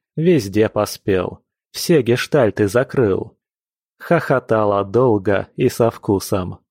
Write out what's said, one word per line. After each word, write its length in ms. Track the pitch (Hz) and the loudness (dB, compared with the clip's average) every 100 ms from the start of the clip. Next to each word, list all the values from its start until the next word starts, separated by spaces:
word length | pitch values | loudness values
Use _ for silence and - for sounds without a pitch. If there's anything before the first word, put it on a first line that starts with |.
| _ - | _ -2
везде 540 | 165 160 101 101 107 | 0 0 0 0 0
поспел, 760 | 107 104 - - 95 92 - _ _ _ | 0 -4 -4 -2 -2 -2 -8 _ _ _
все 300 | - - 165 | -6 0 2
гештальты 680 | 113 117 - 151 110 - 104 | 2 0 0 2 2 2 0
закрыл. 720 | 113 135 - 110 92 - _ _ _ _ _ _ _ | 0 0 0 0 0 -6 _ _ _ _ _ _ _
Хохотала 880 | - 170 - 131 - 110 104 101 98 | -2 -2 0 -2 0 0 2 0 0
долго 640 | 110 131 107 95 98 - - | 2 2 2 0 -2 -2 -2
и 120 | 131 | -2
со 200 | - 113 | 2 0
вкусом. 720 | - - 98 - 101 92 98 _ | -2 -4 -4 -2 -6 -6 -12 _